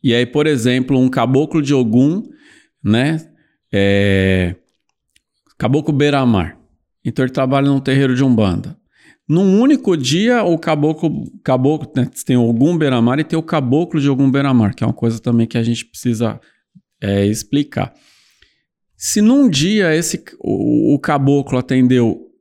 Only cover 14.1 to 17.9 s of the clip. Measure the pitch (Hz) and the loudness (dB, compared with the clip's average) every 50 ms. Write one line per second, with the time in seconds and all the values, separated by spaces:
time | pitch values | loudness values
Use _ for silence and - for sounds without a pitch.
14.1 | 139 127 139 135 127 139 139 143 131 120 110 98 - - 117 117 113 - - 117 | 0 2 2 2 2 0 0 2 2 2 2 2 0 -2 -4 -4 -4 -2 -2 -4
15.1 | 113 113 - 127 117 117 117 113 - 120 113 113 117 113 - _ _ - - 123 | -4 -4 -4 -2 0 0 0 0 -2 -4 -2 -2 -4 -4 -6 _ _ -8 -4 -4
16.1 | 117 107 120 110 107 104 _ _ _ _ _ _ _ - _ _ _ _ - 101 | -2 -2 -4 -4 -6 -8 _ _ _ _ _ _ _ -20 _ _ _ _ -4 -2
17.1 | 101 101 101 101 107 107 - _ - 143 143 - - - - - | 0 0 0 0 0 -4 -6 _ -4 -4 -4 -4 -4 -8 -8 -8